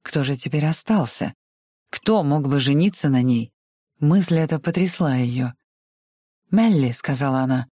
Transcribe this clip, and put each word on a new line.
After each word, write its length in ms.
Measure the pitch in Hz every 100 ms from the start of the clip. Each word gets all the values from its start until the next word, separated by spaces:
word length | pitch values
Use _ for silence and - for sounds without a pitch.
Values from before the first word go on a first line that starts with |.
Кто 220 | - 156
же 140 | 135 135
теперь 280 | 131 151 156
остался? 680 | 160 - 214 127 - - - _ _ _ _ _
Кто 340 | - - 214
мог 240 | 143 151 139
бы 140 | 143
жениться 480 | 131 143 196 - 147
на 120 | 131
ней? 300 | 123 120 113 _ _ _ _ _
Мысль 380 | 151 185 175 165
эта 220 | 160 160
потрясла 560 | 170 170 185 - 160 127
ее. 360 | 123 123 123 - _ _ _ _ _ _ _ _ _
«Мелли», — 420 | 202 226 175 127
сказала 460 | 123 - 131 139 131
она, — 260 | 131 131 127